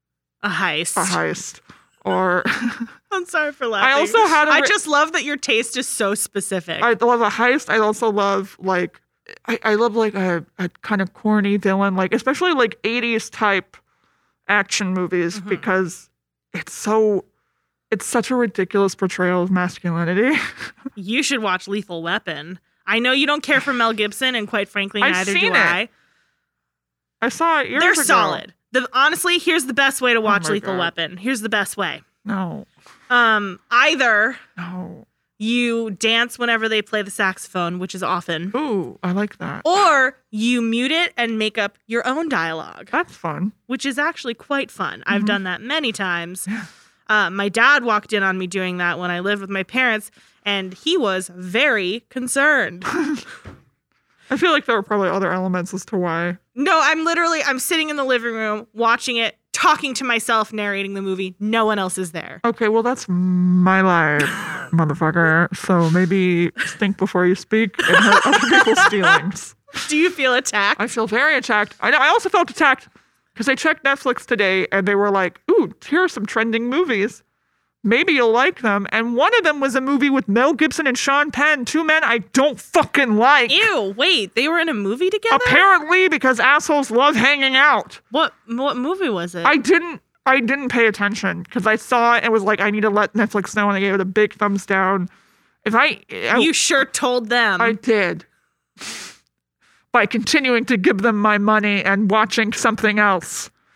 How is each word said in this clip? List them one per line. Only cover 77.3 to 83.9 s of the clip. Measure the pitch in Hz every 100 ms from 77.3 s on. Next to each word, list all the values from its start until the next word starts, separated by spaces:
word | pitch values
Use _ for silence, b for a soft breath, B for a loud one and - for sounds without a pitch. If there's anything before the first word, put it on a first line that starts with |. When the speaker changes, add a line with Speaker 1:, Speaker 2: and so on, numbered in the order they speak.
| _ _ _ _ _
Speaker 2:
Maybe | 190 240 381
you'll | 285 233
like | 226 302 -
them." | 233 202 202
And | 220 233 240
one | 339 466
of |
them | 339 294
was | 277
a | 247
movie | 262 285 285
with | 269 -
Mel | 214 269
Gibson | 277 311 - 294
and | -
Sean | - 277 294
Penn, | 233 302 294 240
two | 311
men | 320 311
I | 285 233
don't | - 254 285 254
fucking | - 339 - - 247 208
like. | 247 285 247
Speaker 1:
Ew, | 320 440 330 196